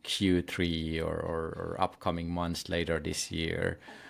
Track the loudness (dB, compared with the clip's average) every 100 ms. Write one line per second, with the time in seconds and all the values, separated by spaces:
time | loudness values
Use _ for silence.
0 | -4 2 6 6 4 0 2 2 0 -2
1 | -2 -2 -2 -2 -4 -4 -4 0 0 0
2 | -2 0 0 0 0 -2 -2 0 2 0
3 | 0 -4 -4 -2 0 0 0 -2 -8 -18